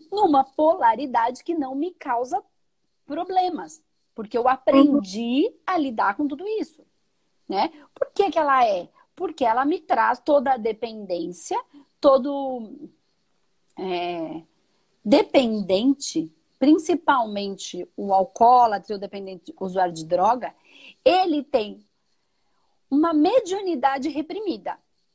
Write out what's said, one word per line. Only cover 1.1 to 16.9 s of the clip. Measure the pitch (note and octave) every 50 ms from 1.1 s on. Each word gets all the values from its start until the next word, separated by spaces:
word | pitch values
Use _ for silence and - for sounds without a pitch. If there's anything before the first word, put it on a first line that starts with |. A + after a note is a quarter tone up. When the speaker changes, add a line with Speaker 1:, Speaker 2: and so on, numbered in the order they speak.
| A#3 A#3 A#3 B3+ B3+ - -
Speaker 1:
que | - F4
não | D#4+ C4+ C4 C4+
me | C#4 D#4+ F4+ F4
causa | _ - C#4+ A#3+ A#3 B3+ B3+ E4 G4+ - _ _ _ _ _ _ _ _ _ _ _ _
problemas, | - C#4+ E4 F#4 F4+ F#4 F#4 F#4 F4+ D#4+ - E4 - - - _ _ _ _ _ _ _
porque | - G#3 - -
eu | A#3 A#3 B3+
aprendi | C4 - - D#4 C4+ C4+ D4 D4 C#4 C#4+ G3 F#3 F#3+ A3 A#3 A#3 B3 C#4 F#4
Speaker 2:
Uhum. | B4 - _ _
Speaker 1:
a | - F#4 E4+
lidar | C#4+ C4+ A3+ G#3+ G3 F#3+ G#3
com | - D4
tudo | C4+ D4 C4+ F#4
isso, | G#4+ A4 G#4+ D4+ - - _ _ _ _ _ _ _ _ _ _ _ _ _ _ -
né? | F#3+ G3 A#3 E4 - - - _ _
Por | - - - _
que | - G4+ F4+
que | - E4
ela | D4+ C#4+ C4+ C4 A#3+
é? | A3 G3 F3 E3+ - _ _ _ _ _
Porque | - F4+ D#4 D#4 - C4
ela | A3+ A3 B3 C4+
me | D4 F4+ F#4
traz | - - - A3+ A3 A3+ B3 -
toda | _ - D4 C#4+ A#3+ C4+ C4
a |
dependência, | A#3 G#3+ A3+ G#3+ - B3 A3+ A3 G#3+ G3+ F#3 F3 E3+ E3 F3 F3+ - - - F4+ A#4+ - - _ C#4+ - _ _ _
todo, | - C#4+ C4+ C4+ A#3+ C#4+ C#4 C#4 C#4 C4 B3+ B3 A3 G3+ - - - - - _ _ _ _ _ _ _ _ _ _ _ _ _ _ _ _ -
é, | F#3 F#3 F3+ F3 F3 F3 F3 E3+ D#3+ D#3 D#3 E3 - _ _ _ _ _ _ _ _ _ _ _ _
dependente, | G#3 B3+ F4 - - - C#4+ B3+ A3+ G#3+ G#3+ G3 F3 F#3+ G3 A#3+ C#4 C#4 - - - - E3 D#3+ - - _ _ _ _ _
principalmente | C4+ C#4+ D#4 F#4+ - -